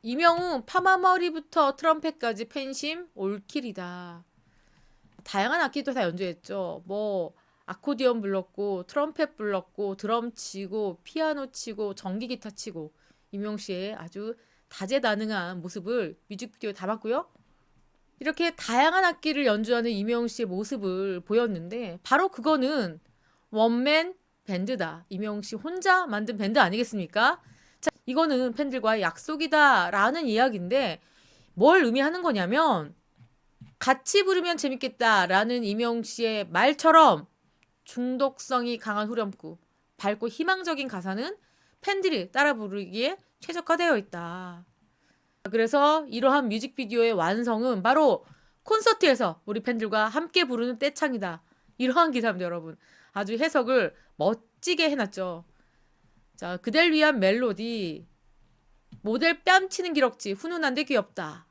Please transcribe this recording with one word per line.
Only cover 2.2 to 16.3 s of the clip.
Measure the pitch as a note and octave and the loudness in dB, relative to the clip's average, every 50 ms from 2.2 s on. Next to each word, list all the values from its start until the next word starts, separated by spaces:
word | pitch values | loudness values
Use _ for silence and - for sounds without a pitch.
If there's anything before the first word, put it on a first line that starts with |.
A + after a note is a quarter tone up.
| - A#3 A3 G3 A#3 | -4 -4 -4 -4 -8
팬심 | A3+ - D4 C4+ C4+ C4+ - - D4 D#4+ E4+ F4+ D#4+ _ | -8 -8 -8 -8 -8 -8 -8 -6 -6 -8 -8 -12 -16 _
올킬이다." | - F#3+ G3 G#3 G#3 G3+ - - D4 B3+ A#3 G3 F#3+ F3+ F3+ F3+ F3+ F3+ F3 E3+ E3+ F3 _ _ _ _ _ _ _ _ _ _ _ _ _ _ _ _ _ _ - - | -6 -6 -6 -6 -6 -10 -8 -8 -8 -8 -8 -12 -10 -12 -12 -14 -14 -16 -16 -18 -20 -20 _ _ _ _ _ _ _ _ _ _ _ _ _ _ _ _ _ _ -20 -18
다양한 | - - G3 G3 A#3+ D4 F4 | -6 -2 -2 0 0 0 0
악기도 | D#4+ C4 - C#4+ C#4 C#4 B3+ | 0 -2 -2 -4 -6 -4 -2
다 | B3+ G#3 | 0 -2
연주했죠. | F3 E3 F3+ F#3+ F3+ E3+ F3 _ - G3 G3 F#3 E3+ E3 E3+ F3 | -2 -2 -4 -6 -6 -6 _ _ -10 -8 -6 -6 -6 -8 -12 -10
뭐 | F3+ G3 G#3 G#3+ G#3+ G3+ F#3+ E3+ D#3 _ _ _ _ _ _ _ | -8 -6 -4 -4 -2 -2 -4 -4 -6 _ _ _ _ _ _ _
아코디언 | - F#3 _ _ C#4+ C#4+ A3+ C4+ B3 A#3+ A3+ | -16 -16 _ _ -6 -4 0 0 0 0 0
불렀고 | G3+ G3 G3 F#3+ F3+ _ _ - G3+ G3+ G3 F3+ F3+ | -4 -4 -4 -4 -4 _ _ -6 -4 -4 -4 -6 -8
트럼펫 | - - D4 D4 D#4 D4+ - D#4 D4 _ | -6 -2 -2 -2 -2 -2 -4 -4 -4 _
불렀고 | - G#3+ G#3 G3+ F#3 F3+ _ _ - G#3 G3 F#3+ | -8 -6 -4 -4 -4 -6 _ _ -8 -6 -6 -6
드럼 | F#3+ - G#3 A3+ A#3+ A#3 A#3+ - | -6 -4 -2 -2 -2 -2 -6 -10
치고 | - - - - F#3+ G3 F3+ G3 A3 G#3+ G3 E3+ _ _ | -12 -16 -12 -10 -12 -10 -8 -6 -4 -4 -4 -6 _ _
피아노 | - - D#4 D#4+ D#4 D4+ C#4+ C4+ C4 | -10 -6 -4 -2 -2 -2 -4 -8 -10
치고 | _ - - A#3+ G#3+ G#3 G#3+ G3+ G3 | _ -12 -12 -10 -8 -6 -6 -6 -8
전기 | - - F#3+ F#3 G#3+ A#3 A#3 | -8 -8 -8 -6 -6 -6 -8
기타 | B3 - - A3 | -8 -10 -10 -16
치고 | G#3 - - A3 F3+ E3 D#3 D#3 _ _ _ _ _ _ _ _ | -14 -12 -14 -12 -10 -12 -14 -14 _ _ _ _ _ _ _ _
임영웅 | - G3 G#3 G#3+ G#3+ | -10 -8 -8 -8 -8
씨의 | G3+ G3+ - F#3 F3+ F#3+ G3+ G#3+ | -10 -8 -8 -8 -8 -6 -8 -10
아주 | G#3 E3 F3 - G3 G#3 A3 A#3 _ _ _ _ _ _ _ | -12 -14 -14 -14 -12 -10 -10 -12 _ _ _ _ _ _ _
다재다능한 | - - F#3+ F#3+ C4 C#4 B3+ A3+ G#3 G3+ A3 G#3+ A3 G3 F3 F3 F#3 F3+ | -12 -10 -6 -2 -2 0 2 0 0 0 -2 -4 -4 -4 -4 -6 -8 -10
모습을 | D#3+ F3+ - G#3 E3+ G3 A#3+ B3 G3+ D#3 - _ _ | -10 -10 -10 -10 -6 -4 -2 -2 -2 -4 -8 _ _
뮤직비디오에 | _ | _